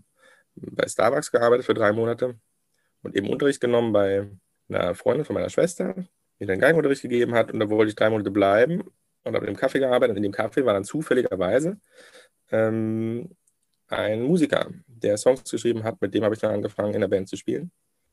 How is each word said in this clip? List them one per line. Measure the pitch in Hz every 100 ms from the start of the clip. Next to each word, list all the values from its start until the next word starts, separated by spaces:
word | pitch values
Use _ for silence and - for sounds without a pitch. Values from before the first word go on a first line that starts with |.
| - _ _ _ _ -
bei | - - -
Starbucks | - 107 143 -
gearbeitet | 120 117 123 123
für |
drei | 110 104
Monate | 113 117 117 127 117 _ _ _ _ _ _
und | - 101
eben | 101
Unterricht | 131 143 135
genommen | 120 120 117
bei | 104 98 98 101 101 _ _ -
einer | 101 90
Freundin | 92 - 120
von | -
meiner | 98 90
Schwester, | - 180 - 190 190 185 _ _ _
die | 101
dann | 92
Geigenunterricht | 135 165 143 139
gegeben | 123 120 117
hat. | 117 113
Und | 110
da | 104
wollte | 107 107
ich | 107
drei | 110
Monate | 110 98
bleiben | 101 98 104 131 180 - - _ _
und | - 113
hab |
in | 104
dem | 101
Café | 131 131
gearbeitet. | 131 123 127 101
Und |
in |
dem | 104
Café | 101 110 - 123
war |
dann | 101
zufälligerweise, | 98 147 156 131 117 92 90 120 160 208 _ - - - _ _ _
ähm, | 110 110 113 110 113 113 120 175 - _ _ _ _ _
ein | - 98 110
Musiker, | 127 180 147 - - - -
der | 117 104 104
Songs | 131 131 -
geschrieben | 117 120 113 110
hat, | -
mit | 98
dem | 107 104
habe | 110
ich |
dann | 110
angefangen, | 104 98 - 104
in | 104
der | 98
Band | 98 92
zu | 95
spielen. | - 131 175 - _ _ _